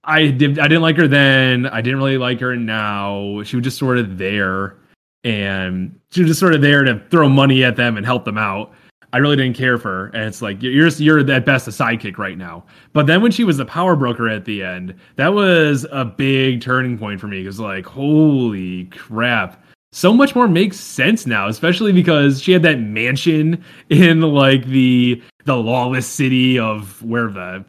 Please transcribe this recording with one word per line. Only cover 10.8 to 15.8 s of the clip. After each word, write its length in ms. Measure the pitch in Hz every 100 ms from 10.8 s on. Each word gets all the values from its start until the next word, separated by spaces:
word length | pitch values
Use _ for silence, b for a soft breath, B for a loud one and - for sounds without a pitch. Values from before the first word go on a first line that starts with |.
| 165
you're 300 | 147 151 156 135
at 120 | 131 135
best 200 | 131 -
a 40 |
sidekick 480 | 104 117 117 104 92
right 180 | 98 87
now. 260 | 90 85 _ b b
But 140 | 151 147
then 140 | 175
when 100 | 233
she 100 | 196
was 120 | 220 143
the 80 |
power 320 | 123 160 185 170
broker 320 | 127 117 113
at 160 | 107
the 180 | 95 104
end, 320 | 95 90 90 95 b -
that 160 | 156
was 540 | 208 190 170 151 139